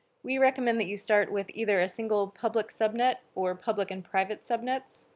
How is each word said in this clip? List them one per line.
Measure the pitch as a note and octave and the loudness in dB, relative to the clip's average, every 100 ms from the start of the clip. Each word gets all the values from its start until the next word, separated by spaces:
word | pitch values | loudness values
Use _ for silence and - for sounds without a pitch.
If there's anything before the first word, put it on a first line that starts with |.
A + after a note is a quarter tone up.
| _ _ | _ _
We | B3 C4+ | -4 4
recommend | C4 C4 A#3+ A3+ | 4 4 0 0
that | F3+ | -2
you | G3+ | -4
start | - G#3 F#3+ | 2 2 4
with | G3+ G3 | 0 -4
either | - G#3+ G3 | -2 0 2
a | F#3 | 2
single | - A3 G#3 G3 | -2 -2 0 0
public | - A#3 A3+ G#3+ | -2 -2 0 -2
subnet | - G#3+ A3+ B3+ B3 - | 0 -2 2 0 0 -6
or | - F#3 | -4 -2
public | F3+ - G3+ F#3+ | -2 -2 -2 -2
and | F#3+ | -6
private | F3+ F#3+ F#3+ G#3 | -4 -2 -2 -4
subnets. | - A#3 A#3+ C4 - - - | -4 -4 -2 -4 -6 -14 -16